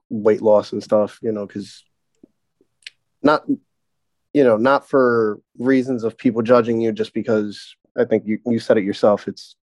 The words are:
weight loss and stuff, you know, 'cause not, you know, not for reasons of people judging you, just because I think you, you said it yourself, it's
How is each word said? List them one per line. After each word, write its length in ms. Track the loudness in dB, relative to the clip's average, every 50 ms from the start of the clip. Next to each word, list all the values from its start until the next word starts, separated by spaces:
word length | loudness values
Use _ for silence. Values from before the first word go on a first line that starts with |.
| _ _
weight 320 | -10 -2 0 0 0 2
loss 300 | 2 2 2 2 2 0 -8
and 100 | -10 -6
stuff, 340 | -2 0 0 0 -2 -6 -8
you 100 | -8 -8
know, 160 | -6 -6 -8 -10
'cause 360 | -10 -12 -12 -12 -18 -20 _ _ _ _ _ _ _ _ -20 _ _ _ _ _ _ _ _ _ _ _ _ -20 -20 _ _ _ _ _ 2
not, 220 | 2 2 2 0 -4 -6 -6 -6 _ _ _ _ _ _ _ _ _ _ _ _ _ _
you 100 | 2 4
know, 140 | 4 4 4
not 320 | 2 2 2 0 0 _
for 500 | 0 2 2 4 2 2 0 -2 -4 -6 _ _ _ -6
reasons 440 | -2 0 2 2 0 -2 -4 -4 -4
of 140 | -6 -8 _
people 240 | -2 -2 -2 -2 2
judging 380 | 4 4 4 4 2 -2 -2
you, 100 | -2 -2 -2
just 200 | -4 -6 -6 -6
because 600 | -8 -4 -2 -2 -2 -2 -4 -8 -14 -18 -20 -20 _ _ _ _ -4
I 80 | -2
think 200 | 0 0 -2 0 -2
you, 120 | -6 -6 -4 -4
you 120 | -4 -4
said 180 | 0 0 0 0
it 80 | 0
yourself, 420 | -2 -4 0 2 2 2 0 -2 -10
it's 280 | -12 -12 -16 -20 _ _ _